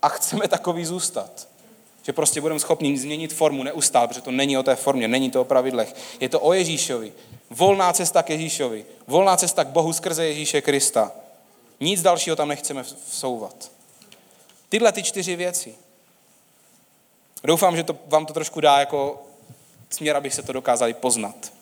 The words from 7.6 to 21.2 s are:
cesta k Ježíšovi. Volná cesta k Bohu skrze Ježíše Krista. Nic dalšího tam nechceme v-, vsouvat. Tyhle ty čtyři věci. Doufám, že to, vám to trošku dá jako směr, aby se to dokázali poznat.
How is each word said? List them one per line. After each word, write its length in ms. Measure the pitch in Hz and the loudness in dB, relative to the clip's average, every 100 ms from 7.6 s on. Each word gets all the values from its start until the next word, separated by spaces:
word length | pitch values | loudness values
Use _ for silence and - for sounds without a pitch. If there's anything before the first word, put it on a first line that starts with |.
| 185 196 180 | 4 4 2
cesta 300 | 175 180 180 | 2 2 0
k 80 | 160 | 0
Ježíšovi. 540 | 156 160 - 131 110 107 - - | -4 -4 -4 -4 -4 -12 -20 0
Volná 300 | 147 196 185 | 4 4 4
cesta 280 | 175 - | 2 0
k 40 | 156 | 0
Bohu 240 | 170 160 | 2 0
skrze 340 | 165 180 160 165 | -2 -4 -2 -2
Ježíše 340 | 151 151 147 | -2 -2 0
Krista. 520 | 139 139 135 120 104 - - - _ _ _ _ | 2 2 2 2 0 -2 -20 -20 _ _ _ _
Nic 220 | 151 196 | -2 2
dalšího 340 | 170 170 160 156 | 2 2 0 -2
tam 120 | 147 | -2
nechceme 340 | 147 - 139 | -4 -6 -8
v-, 120 | 123 139 - | -12 -16 -12
vsouvat. 600 | - 135 120 104 - - _ _ _ - - _ _ _ _ _ | -8 -6 -6 -10 -14 -20 _ _ _ -20 -20 _ _ _ _ _
Tyhle 240 | 214 226 | 4 4
ty 100 | 202 | 2
čtyři 340 | 180 196 180 175 | -4 -4 -4 -4
věci. 380 | 180 175 - 110 _ _ _ _ _ _ _ _ _ _ _ _ _ _ _ - | -4 -6 -8 -16 _ _ _ _ _ _ _ _ _ _ _ _ _ _ _ -10
Doufám, 320 | - 165 190 170 | 0 4 4 2
že 60 | |
to, 140 | 165 156 - | -4 -8 0
vám 200 | 156 156 | 0 0
to 60 | |
trošku 280 | 160 156 - | -6 -6 2
dá 200 | 151 139 | 6 6
jako 460 | 143 147 139 147 - - - - _ _ - | 4 0 -4 -6 -16 -20 -20 -20 _ _ -14
směr, 260 | - 151 143 | -6 0 0
aby 140 | 139 | -2
se 120 | - | -6
to 100 | 135 | -6
dokázali 420 | 131 131 120 120 | -4 0 2 2
poznat. 580 | 117 131 117 | 0 -2 0